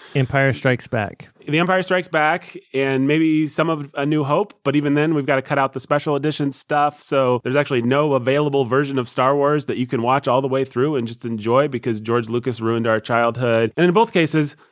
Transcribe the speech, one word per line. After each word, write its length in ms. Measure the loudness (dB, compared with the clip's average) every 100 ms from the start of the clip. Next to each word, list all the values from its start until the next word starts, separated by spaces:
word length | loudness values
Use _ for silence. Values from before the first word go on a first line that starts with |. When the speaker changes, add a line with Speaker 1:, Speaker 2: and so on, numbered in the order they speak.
| -6
Speaker 1:
Empire 380 | -2 0 2 2
Strikes 340 | 2 0 -2 -2
Back. 420 | -4 -4 -8 -20 _ -4
Speaker 2:
The 100 | 0
Empire 240 | 2 0
Strikes 240 | 0 -2 0
Back 500 | 0 2 0 -6 -20 -8
and 360 | -2 0 0 2
maybe 400 | 2 2 0 0
some 200 | -2 -2
of 200 | -2 -6
A 120 | -6 -2
New 160 | 0
Hope, 320 | 0 0 -2 -4
but 140 | -2 0
even 180 | 2
then 200 | 2 2
we've 120 | 0 0
gotta 160 | 0
cut 160 | 0 0
out 140 | 0
the 80 | -2
special 340 | -4 -2 0
edition 380 | -2 -2 -2 -4
stuff. 500 | -4 -4 0 0 -2
So 380 | -2 0 2 0
there's 140 | 0 0
actually 260 | 0 0
no 300 | 2 2 2
available 520 | 0 2 0 2 0 2
version 340 | 0 0 -2
of 80 | -4
Star 260 | 0 2
Wars 300 | 2 2 0 -2
that 120 | -4
you 80 | -2
can 120 | -2
watch 260 | 0 0 2
all 120 | 0
the 60 | 0
way 160 | -2
through 300 | -2 -2 -2
and 140 | -2 -6
just 160 | -8
enjoy 420 | -8 -6 0 2 2
because 340 | -2 -4 -4
George 280 | -2 -2 -2
Lucas 320 | -4 -4 -4
ruined 260 | -2 0 0
our 140 | 0
childhood. 720 | 0 0 0 0 0 2 0 2
And 100 | 2
in 60 |
both 200 | 4 2
cases, 420 | 2 2 2 -2 -6 _